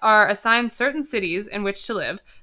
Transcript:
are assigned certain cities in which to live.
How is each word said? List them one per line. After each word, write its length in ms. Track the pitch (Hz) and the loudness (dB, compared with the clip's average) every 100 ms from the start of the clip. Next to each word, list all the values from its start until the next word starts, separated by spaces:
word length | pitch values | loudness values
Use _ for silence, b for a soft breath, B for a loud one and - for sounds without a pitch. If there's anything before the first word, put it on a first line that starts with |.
are 260 | 220 214 202 | 4 6 6
assigned 420 | 208 220 233 233 | 2 2 2 0
certain 320 | - 262 302 | -2 -2 -2
cities 440 | 294 226 180 175 208 | -4 -4 -2 -4 -6
in 160 | 202 | -4
which 240 | 196 196 - | -4 -4 -6
to 80 | |
live. 260 | 202 127 185 _ b | -6 -6 -8 _ b